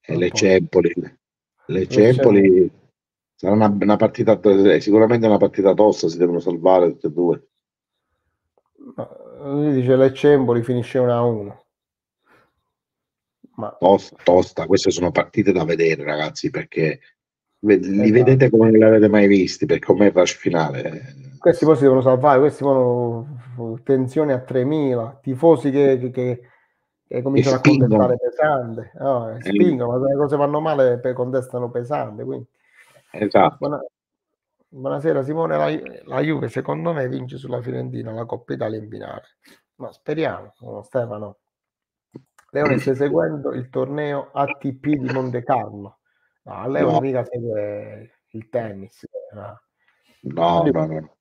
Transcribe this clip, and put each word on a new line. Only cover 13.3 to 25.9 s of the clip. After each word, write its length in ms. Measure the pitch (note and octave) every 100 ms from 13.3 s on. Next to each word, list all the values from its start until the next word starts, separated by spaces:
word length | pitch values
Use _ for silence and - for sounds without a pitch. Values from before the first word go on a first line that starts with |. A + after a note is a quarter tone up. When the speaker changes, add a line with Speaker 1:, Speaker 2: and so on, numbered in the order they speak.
| _ _ -
Speaker 2:
Ma 180 | A2 -
Speaker 1:
Tosta, 380 | F2+ G2 - _
tosta, 440 | - F2+ F2 - E2
queste 240 | F#2+ F#2+
sono 200 | F2 F2+
partite 400 | E2+ E2+ - G2
da 120 | F2+
vedere, 400 | D#2+ E2 E2 D#2
ragazzi, 460 | D2 D2+ D#2 D#2 D#2
perché 500 | D2 D#2+ - D#2+ - _ _ _ _ _ _
ve-, 160 | G#2 G2
li 260 | F2+ G2
Speaker 2:
Esatto. 100 | G#2+
Speaker 1:
vedete 380 | A2 B2 C3 C3
come 200 | A2 A2+
non 80 | A2
li 60 |
avete 240 | A2 A2 G#2
mai 180 | G#2 G2+
visti, 380 | G2+ F2 -
perché 260 | - E2 -
ormai 180 | F#2+ G2+
è 40 |
rush 220 | F2 F2+
finale, 500 | - - E2+ D#2 C2+
eh. 400 | - - - - - -
Speaker 2:
Questi 260 | F3 E3
poi 120 | D#3 D3+
si 60 |
devono 180 | C#3 C3
salvare, 360 | C3 B2+ D3 C3
questi 260 | D3 C#3+
sono 1160 | C#3 C3+ B2+ B2 A#2+ A#2 C3 C3 B2 B2 A#2 A2+
tensioni 500 | - C3+ C3 C#3+ D3+
a 80 | B2+
tremila, 800 | B2+ C3 B2+ D#3 C#3+ B2 A#2 -
tifosi 480 | - B2+ E3+ D3+ C#3+
che, 260 | C3+ C#3